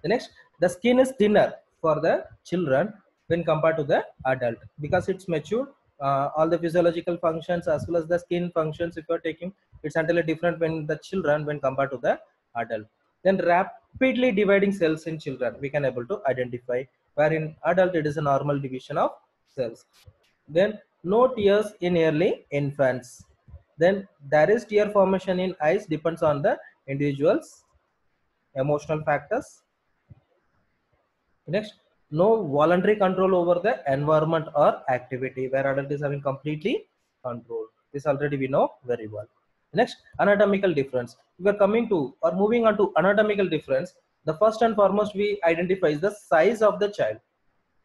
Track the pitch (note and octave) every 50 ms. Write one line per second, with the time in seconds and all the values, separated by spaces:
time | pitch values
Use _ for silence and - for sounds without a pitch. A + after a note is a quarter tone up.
0 | - D3+ A3 C4 - - - - - _ _ _ E3 F3+ F3 - - A#3+ B3 B3+
1 | C4 - - - G#3 G#3 G#3 F#3 C3+ - - - _ _ _ _ - D#3+ D3+ D3
2 | D3+ F3 B3+ F#4 - - - - _ - E3+ F3+ F3 C#3+ C3 C#3 F3+ G#3+ G#3+ -
3 | _ _ _ _ _ - E3 E3+ E3 E3 D#3 D3+ D3+ D#3+ D#3+ D#3+ C#3+ C3+ F3+ D#4+
4 | - - - - - C3 C3 B2+ B2+ A#2 A2+ - - - _ - D3 D3 F#3+ F3+
5 | F3 - F#3 F#3+ - - E3+ D3+ C#3+ - G#3+ A#3+ C#4 C#4 - _ _ _ _ -
6 | C#3 C#3 C#3 C3+ C#3 C#3+ D3+ D3+ D#3+ E3 F3 D#3+ E3+ E3+ D#3 F3+ E3+ F3 E3 E3+
7 | E3 - F3 F3 - E3 D#3+ E3 D#3 - F3 F3 F3 F3 D#3 C#3+ - - E3+ E3+
8 | D#3+ D#3+ F3 E3+ F3 - F3 F3 F3 F3 - E3+ D#3 D#3 D3+ D#3 F3 E3+ E3 E3+
9 | D#3+ - E3 E3 - E3 D#3 - F3 F#3 - _ _ _ _ - - D3+ - E3
10 | D#3+ E3 E3+ E3+ D#3+ D#3+ D#3+ D#3 - F3 E3 D#3+ E3 D#3+ D#3+ D#3+ D3+ D3+ D#3 D3+
11 | - - - F#3+ E3+ D3 D3 D3+ D3+ D3 D3 C#3+ C#3 C3 C3 C3+ C#3 C3 C#3 A#2+
12 | B2+ E3+ B3 - - _ _ _ _ _ - A#2 A#2 A2+ A#2 G#2+ A2 - _ _
13 | _ _ _ _ - F3+ G3 F#3 E3 E3+ F3 F3 G3 - - - _ _ - -
14 | C4 C4 A3+ A#3+ B3 B3+ G3+ G3+ G#3 F#3+ G3+ G3 G3 G3 G3 G3 E3+ D#3 D#3 D#3
15 | - E3 D#3+ D#3 - D3 C3 A#2+ B2 A2+ - - C#3+ C3+ D3 D3 C#3+ C3 A#2+ A#2+
16 | A#2+ A#2 G3+ - - C#3 B2 B2+ B2 B2 B2 A#2+ - - B2 B2+ C#3 - _ _
17 | _ _ _ D3 D3 D#3 D#3+ D#3+ D#3 D#3 - - - D#3+ F3 F#3 F#3 F3 - D#3+
18 | D3 D3+ C#3+ D#3+ D3+ C#3+ C#3 C#3 C#3 D3 C#3+ C#3 C#3 C3 C3 B2+ - - C#3+ E3
19 | G#3+ D4+ - - _ _ _ _ _ _ _ C#3 B2 A2+ A#2 - _ _ _ _
20 | _ - - _ _ _ _ _ _ - D3 E3+ G3 G#3+ G#3+ - - _ _ _
21 | - E3+ G3 A#3+ B3+ B3+ B3 A3+ G3+ G3 G3+ G#3 G#3 G#3 - - F3 F3 F3+ E3+
22 | D#3+ D#3+ D3+ D3+ F3+ B3 A4+ - - _ C#3+ C#3+ C#3+ C#3 C#3 - C#3 C3 B2 B2
23 | - - - - - _ _ _ _ - - - _ _ _ - D#3+ F3+ G3 G3+
24 | G3 - _ _ D3 C#3 D3 D3+ D#3 E3+ G#3+ A#3 A#3 - G#3 G3+ G#3 G#3 G3+ G3+
25 | F#3+ F#3 F#3+ F#3 - G3 F#3 F3+ F#3 F#3 F3 - D3+ D#3 F3 G#3+ G#3+ - D#3 D3+
26 | - E3 E3 D#3+ E3+ D#3 D3 C#3+ D3+ G#3+ C#4+ - - - - _ _ C3+ C3+ C#3
27 | C#3+ D3 C#3 C3+ C#3+ E3+ A3+ E4 - - - - _ _ _ _ _ _ _ _
28 | _ _ _ _ _ _ _ _ _ _ - C3+ C3+ D3 D3 D3 D3 - D#3 D#3
29 | D3+ D#3 D3 C#3+ D3 - D#3+ C#4 - - - _ _ _ _ _ _ _ _ _
30 | _ _ - - _ _ _ _ _ _ _ _ _ _ _ _ _ _ _ _
31 | _ _ _ _ _ _ _ _ _ - D#3 G#3 G#3+ - - _ _ _ _ _
32 | _ _ D3 D#3 F3+ G#3+ A3+ A3+ G3 D3 C3+ C#3+ D3+ D#3+ F3+ F3+ F3 G3+ G#3+ G#3+
33 | G3 F#3 F#3 F#3 F#3+ F#3 F#3+ F3+ E3+ F3 F3 F3 F3 A3 - - - C#3+ C3+ C#3
34 | C#3+ D3+ D#3 D#3 D#3 D#3 E3 D#3+ D3+ - - D3 D3+ G3+ - - - - B2+ B2
35 | - - C3 B2 C3 B2+ C3 C3 C3 B2+ C3 C3+ C3+ C#3 C3+ C#3 C3+ C#3 D3 C#3+
36 | D3 C#3 C#3+ C#3+ C#3+ C#3 C3 C3 - D3+ D3+ D3+ D#3 G#3+ D4+ A4 - _ _ _
37 | _ _ _ _ - B2+ A#2+ A#2 A#2 A#2 A#2 A2+ A2 - _ _ _ _ - C#3+
38 | - D3+ C#3 C3+ D3 D3 D3 C3+ C3+ B2+ C3+ E3 B3 D4 - _ - A#2+ A#2+ A#2
39 | A2 G#2 G#2 G#2 G#2+ - _ _ _ _ _ _ _ _ - F#3 B3+ - - -
40 | _ _ - - D#3+ G3 G#3 G3+ G#3+ G3 G3+ F#3+ G3+ F#3+ D#3+ C#3+ C3+ - - B2+
41 | A#2+ A#2+ - _ _ _ _ - F3 G#3 G3+ G3+ G3+ F#3+ G#3+ A#3 A#3 G3 G#3 E3
42 | C3+ - - _ - E3+ F3+ F#3 G3+ G#3+ A#3+ A#3+ A3+ A3 G#3 G#3 G3+ - - D#3
43 | E3 F#3+ G#3 G#3+ G#3+ G#3+ G#3 G3+ G3 F3 D#3 D3 - - C3+ C3 F3 - - _
44 | _ _ _ _ _ D#3 D#3 - G#3 A3 G#3+ A3 A#3 A3+ A3 G#3+ G3+ F#3+ G3 G#3
45 | G#3+ G3+ - F#3+ G#3 G#3 G3+ G3+ - E3+ E3 E3 F3+ F3 F#3+ F#3 F3+ D#3 D3+ D3
46 | E3+ G#3 G#3 - - - F3 D#3+ D#3+ G3+ A#3 G#3+ A3 G#3 F#3 F#3 G#3 G3+ G3+ -
47 | B2+ A2 A2+ - - _ _ _ _ _ _ _ _ _ _ _